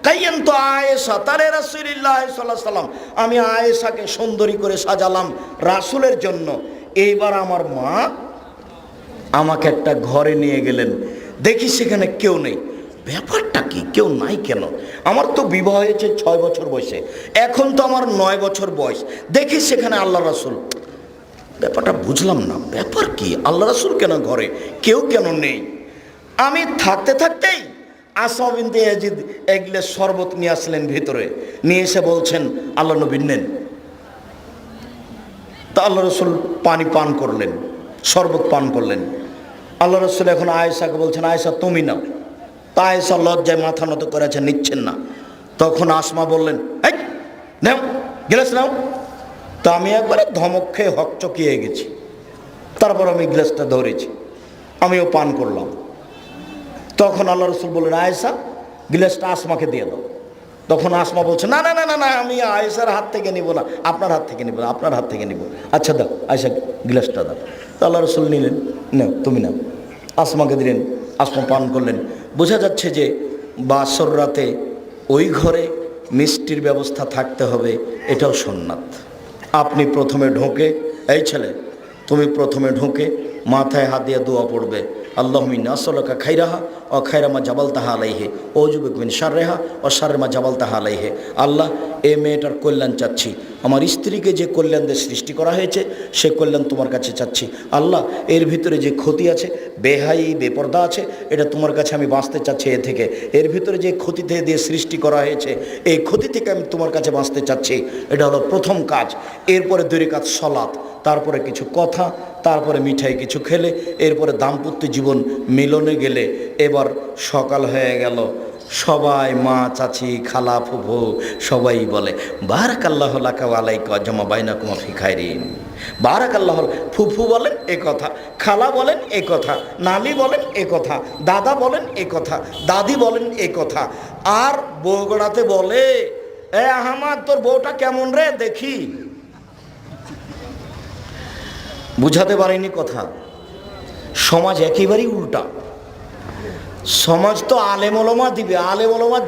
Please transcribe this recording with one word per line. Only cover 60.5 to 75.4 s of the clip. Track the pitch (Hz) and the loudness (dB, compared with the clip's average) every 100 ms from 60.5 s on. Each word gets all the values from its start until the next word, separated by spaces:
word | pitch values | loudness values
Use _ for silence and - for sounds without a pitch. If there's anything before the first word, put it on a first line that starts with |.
| - - | -20 0
তখন | 160 170 | 2 4
আসমা | 175 160 170 | 2 2 2
বলছে, | 170 170 196 | 2 2 2
"না, | 285 | 2
না, | 320 | 4
না, | 330 320 | 2 0
না, | 302 | 2
না, | 269 | 2
আমি | 262 247 247 | 2 0 0
আয়েশার | 233 208 214 226 226 | 0 2 0 0 0
হাত | 202 208 | 0 -2
থেকে | 214 190 | -4 -2
নিব | 185 165 | -2 -2
না, | 156 131 - | -2 -2 -2
আপনার | 165 165 185 | 0 0 2
হাত | 160 - | 0 -2
থেকে | - | -6
নিব | 120 110 | -6 -4
না, | 117 | -4
আপনার | 123 - | 0 0
হাত | 127 117 | 0 -2
থেকে | 107 101 | -4 -6
নিব।" | 95 - - - | -6 -8 -10 -2
"আচ্ছা, | 151 156 | 0 2
দাও, | 127 117 - - | 2 0 -2 -2
আয়েশা, | 135 131 - - 120 113 | 0 2 -2 -4 -8 2
গ্লাসটা | 123 110 - | 2 2 -2
দাও।" | 82 85 - - - - | -4 -6 -10 -14 -16 0
তো | 170 | 2
আল্লাহ | 170 | 4
রসুল | 160 156 151 | 2 2 2
নিলেন, | 147 135 - - - - | 4 2 0 -4 -8 0
"নাও, | 135 110 - | 2 2 2
তুমি | - 127 | 0 2
নাও।" | 92 82 - - - - - - | 0 -2 -6 -10 -14 -18 -6 0
আসমাকে | 156 156 143 135 | 0 2 2 2
দিলেন, | 127 117 127 - - - | 2 0 -2 -6 -10 -2
আসমা | 139 131 127 | -2 0 2
পান | 135 127 | 2 2
করলেন। | 127 120 104 - - - 139 | 0 0 -2 -6 -10 -12 0
বোঝা | 170 214 | 2 4
যাচ্ছে | 202 - 180 | 2 0 -2
যে | 147 143 - - - - - | 0 0 0 -6 -10 -12 -8
বাসর | 131 139 135 - 156 147 | 2 2 2 2 2 2
রাতে | 139 127 127 - - - - - - | 2 2 0 -2 -6 -10 -14 -18 2
ওই | 139 156 | 4 4
ঘরে | - | 2